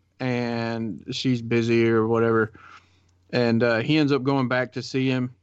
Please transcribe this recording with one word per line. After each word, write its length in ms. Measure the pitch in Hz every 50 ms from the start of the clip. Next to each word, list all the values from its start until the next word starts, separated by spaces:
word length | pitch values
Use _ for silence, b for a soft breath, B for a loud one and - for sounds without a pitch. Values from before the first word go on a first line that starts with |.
| _ _ _ -
and 840 | 131 127 123 123 120 117 117 117 117 113 117 113 113 110 85 - - -
she's 300 | 131 - - 135 127 117
busy 460 | 117 117 120 120 113 117 117 117 117 113
or 180 | 113 113 110
whatever. 460 | 110 117 113 113 117 113 110 107 107 B B B B B B B B B B B B B _ _ _
And, 300 | - 123 120 117 113 113
uh, 180 | 123 120 113 110
he 180 | 120 143 151
ends 160 | 156 151 135 143
up 100 | 135 127
going 240 | 143 139 135 127
back 240 | 120 127 127 127 123 -
to 80 | 127
see 260 | 120 - - 135 131 131
him. 240 | 127 127 123 127 - _